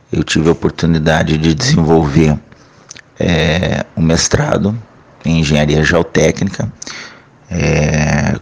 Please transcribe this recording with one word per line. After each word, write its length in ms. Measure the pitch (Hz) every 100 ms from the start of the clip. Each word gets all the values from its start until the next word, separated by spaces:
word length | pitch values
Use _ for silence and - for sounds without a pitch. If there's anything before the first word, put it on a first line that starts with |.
| -
eu 120 | -
tive 260 | 78 85 80
a 20 |
oportunidade 840 | 80 80 - 82 80 78 78 82 78
de 160 | 80
desenvolver, 840 | 78 - 82 78 82 76 71 78 73 - - - _ - - - -
é, 680 | 85 82 80 - - - - -
um 60 |
mestrado 760 | 80 80 - - 151 90 95 113 110 - - -
em 160 | - 82
engenharia 440 | 76 73 73 76
geotécnica, 880 | 80 85 - - 82 - - - - - - - - - - _ -
é, 880 | 85 78 76 76 76 76 73 78 -